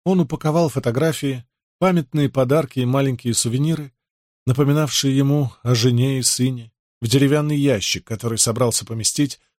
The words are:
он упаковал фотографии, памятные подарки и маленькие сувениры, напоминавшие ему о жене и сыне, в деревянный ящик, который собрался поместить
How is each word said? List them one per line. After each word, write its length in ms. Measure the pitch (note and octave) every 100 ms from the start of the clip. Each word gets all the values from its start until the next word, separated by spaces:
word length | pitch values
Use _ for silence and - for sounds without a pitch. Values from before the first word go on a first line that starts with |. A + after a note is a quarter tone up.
он 160 | F3 F#3+
упаковал 480 | C#3+ D#3 D#3 D#3+ D#3+
фотографии, 760 | C3+ A#2+ A#2+ D#3+ - C#3 B2+ - _ _ -
памятные 500 | F#3+ F3 C#3+ D3+ C#3
подарки 520 | C3+ B2+ C#3 C3 C3
и 40 |
маленькие 500 | B2 C3+ C#3 A#2+ A#2+
сувениры, 580 | A2 A#2+ B2+ D#3 D#3 C#3+ _ _ _ _ _ -
напоминавшие 680 | B2+ C#3+ D3+ D3+ - C3+ C3+
ему 360 | C#3 D3 B2+ -
о 120 | A#2+
жене 440 | B2 B2 A#2+ C3+ C3
и 40 |
сыне, 500 | A#2 - C3 B2 A2+ _ _ -
в 80 | A2+
деревянный 480 | C3+ C#3 D3+ D3+ D3
ящик, 500 | C#3 A2 - F#2 -
который 320 | A2+ A#2 A2+
собрался 460 | A#2+ A2+ A#2+ -
поместить 560 | G#2+ A2+ G#2+ - C#3+ - _